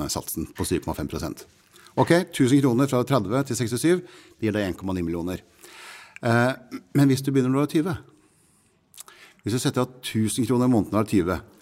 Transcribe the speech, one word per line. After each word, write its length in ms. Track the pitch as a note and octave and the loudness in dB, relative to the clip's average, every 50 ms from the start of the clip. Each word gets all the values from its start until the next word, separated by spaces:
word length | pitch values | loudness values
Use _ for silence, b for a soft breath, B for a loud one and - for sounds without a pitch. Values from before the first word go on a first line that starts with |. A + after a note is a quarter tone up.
| D2 C2 | -4 -4
satsen 380 | - D#2 - - - E2+ D#2 - - | -6 -8 -8 -8 -8 -8 -10 -8 -8
på 120 | - F2+ | -8 -4
syv 200 | - F#2 D2+ - | -4 -4 -4 -4
komma 100 | E2 D2+ | -6 -6
fem 140 | - D2 C#2 | -6 -8 -8
prosent. 320 | D#2+ D2 E2 D2+ - - - - _ b b b b b b b b | -8 -8 -8 -8 -10 -12 -18 -20 _ b b b b b b b b
Ok, 160 | - B2+ - E3 F3+ F3+ - | 0 2 4 4 2 2 0
tusen 300 | - - C3+ A#2+ C#3+ C#3 C3+ | 0 2 2 4 4 4 4
kroner 240 | C3 A#2 B2 C#3 | 4 2 2 2
fra 140 | C3+ C3+ B2 A#2+ | 2 0 0 0
tredve 380 | - C#3 B2 G2 F#2 A#2 C3+ C#3 | 2 0 0 0 0 -2 -2 -2
til 140 | C#3 A2+ A#2+ | -2 -4 -4
sekstisju, 380 | B2 G#2+ B2 A2+ D3+ E3 F3+ F3+ F3+ B B B B B B B | -4 -4 -2 0 2 2 2 0 -2 B B B B B B B
det 80 | A2+ | -4
gir 80 | A2 G2 | -2 0
deg 140 | G#2+ G2+ F2+ | 0 -2 -4
en 80 | E2 - | -4 -6
komma 160 | F#2+ F#2+ F#2 | -6 -4 -4
ni 60 | F2+ E2+ | -2 -2
millioner. 380 | E2 E2+ E2+ E2+ F2+ F2+ - - B B B B B B B B B B B B B B B - | -4 -4 -4 -4 -6 -8 -8 -10 B B B B B B B B B B B B B B B -2
Eh, 300 | A#2 A#2 A#2+ A#2+ B2+ C3 - - - - - - _ - | 0 2 2 2 0 -2 -4 -10 -16 -18 -18 -10 _ 2
men 140 | C#3+ C#3+ C3+ | 4 4 4
hvis 140 | C3 C3+ - | 4 2 0
du 80 | C#3 C3+ | 0 0
begynner 180 | C#3 B2+ B2+ | 2 2 2
når 140 | C3 C#3 D3 | 2 0 0
du 20 | |
er 80 | D3 - | 0 0
tyve, 220 | D#3+ D3+ F#3+ B2+ - - - _ _ _ _ _ _ _ _ _ _ _ _ _ _ _ _ - - - B B B B B B B | 0 0 -2 -4 -8 -10 -16 _ _ _ _ _ _ _ _ _ _ _ _ _ _ _ _ -20 -20 -20 B B B B B B B
hvis 160 | B G#2 A2+ | B -4 -2
du 20 | B2+ | -2
setter 220 | - C#3+ - B2+ | -2 0 0 0
av 160 | B2+ B2+ - - - | -2 -2 -6 -12 -10
tusen 400 | - - A2 A2 G#2 - C3+ A#2 | -4 -2 0 0 0 0 -2 0
kroner 240 | A#2+ B2+ A#2+ B2 B2+ | 0 2 2 4 4
i 20 | |
måneden 220 | B2 G#2 F2 - G2+ | 4 4 2 2 0
når 80 | G#2+ A2 | 0 0
du 40 | - | 2
er 40 | A2 | 2
tyve, 220 | G2 E2 F2+ F2+ D2 - - - - | 2 2 2 -2 -4 -6 -12 -20 -20